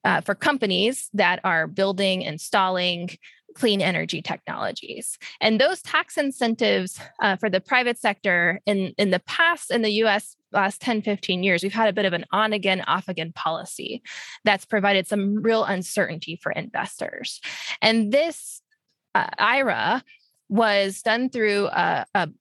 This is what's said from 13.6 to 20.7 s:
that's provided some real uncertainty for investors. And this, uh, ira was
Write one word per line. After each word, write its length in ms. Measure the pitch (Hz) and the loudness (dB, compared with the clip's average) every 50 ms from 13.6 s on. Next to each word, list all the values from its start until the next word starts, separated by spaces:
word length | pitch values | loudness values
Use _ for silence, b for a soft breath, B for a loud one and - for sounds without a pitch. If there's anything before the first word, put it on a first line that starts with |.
| - - - - - - - 240 B B B B B B B B B | -6 -10 -12 -12 -10 -10 -10 -12 B B B B B B B B B
that's 220 | 214 202 190 - | 2 2 2 0
provided 400 | _ - 208 190 202 202 190 180 | _ 0 2 4 4 4 4 2
some 380 | - 214 202 196 202 202 214 180 | 2 0 0 2 0 0 2 2
real 200 | 226 226 220 - | 2 2 2 2
uncertainty 760 | - 196 180 180 - - 208 185 - 165 165 - - 165 175 | 0 0 -2 -2 -4 -2 -2 0 0 -2 -8 -8 -12 -12 -8
for 100 | - - | -6 -6
investors. 880 | - - - - - - - - - - - - - - - - - - B B B B B B B B | -4 -4 -6 -6 -6 -6 -6 -6 -8 -8 -8 -8 -8 -10 -10 -10 -12 -10 B B B B B B B B
And 300 | - 220 226 226 220 202 | 2 4 4 4 2 4
this, 500 | 220 285 311 339 302 - - - - - _ _ _ _ _ _ _ _ _ _ _ | 2 2 2 2 -2 -8 -14 -16 -16 -18 _ _ _ _ _ _ _ _ _ _ _
uh, 120 | - - - - | 0 0 0 -2
ira 680 | - - 214 247 269 277 240 - 113 110 147 220 262 - b b b b b b _ _ _ | 0 2 2 4 2 2 2 0 0 0 0 0 -2 -4 b b b b b b _ _ _
was 540 | 196 214 226 214 | 2 2 4 4